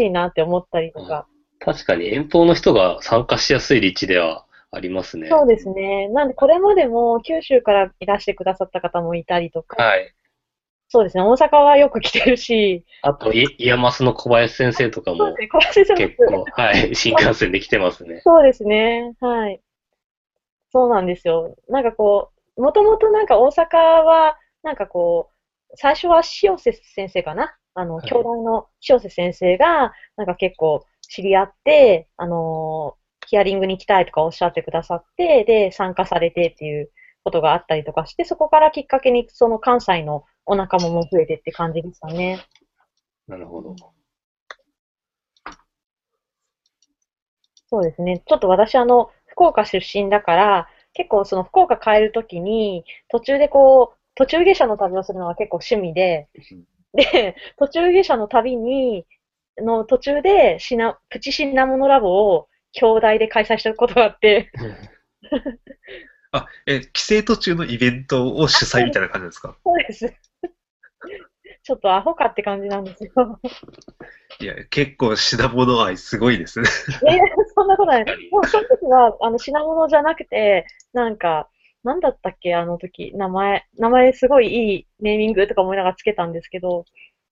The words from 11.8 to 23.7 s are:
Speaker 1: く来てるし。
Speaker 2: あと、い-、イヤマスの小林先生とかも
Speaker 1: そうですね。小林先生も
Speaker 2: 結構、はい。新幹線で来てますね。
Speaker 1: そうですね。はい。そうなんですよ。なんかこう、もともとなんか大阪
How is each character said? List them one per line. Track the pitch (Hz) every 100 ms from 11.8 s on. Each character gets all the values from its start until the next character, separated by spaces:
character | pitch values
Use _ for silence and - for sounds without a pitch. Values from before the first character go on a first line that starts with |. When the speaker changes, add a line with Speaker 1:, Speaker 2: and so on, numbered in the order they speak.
| 285
Speaker 1:
く | 226
来 | -
て | - -
る | 247
し。 | - 226 208 175 - _
Speaker 2:
あ | 143 143
と、 | 110
い-、 | 110 139 -
イ | 120
ヤ | 123
マ | 123
ス | -
の | 127
小 | 110 123
林 | 117 117
先 | - 127
生 | 110 120
と | -
か | -
も | 85
Speaker 1:
そ | -
う |
で | -
す |
ね。 | 214
小 | -
林 | - 415 392
先 |
生 |
も | 370
Speaker 2:
結 | - -
構、 | 240 95 - -
は | 117
い。 | 101 113 120
新 | 117
幹 | - 131
線 | 117 95
で | 95
来 | -
て | 110
ま | 90
す | - 82
ね。 | 82
Speaker 1:
そ | 349 330
う | 277
で |
す | 254
ね。 | 208 214 220 233 240 233
は | 247 233 214
い。 | 190 _ _ _ _ _ _ _ _ _ _ _
そ | 254 247
う |
な | 220
ん | 185
で | 175
す | 170
よ。 | 165 165 - -
な | 262
ん |
か | 233
こ | 220 208 202 - _ _ -
う、 |
も | 269
と | 359
も | 415 427
と | 440
な | 427
ん | 415
か | 214
大 | 254
阪 | 302 330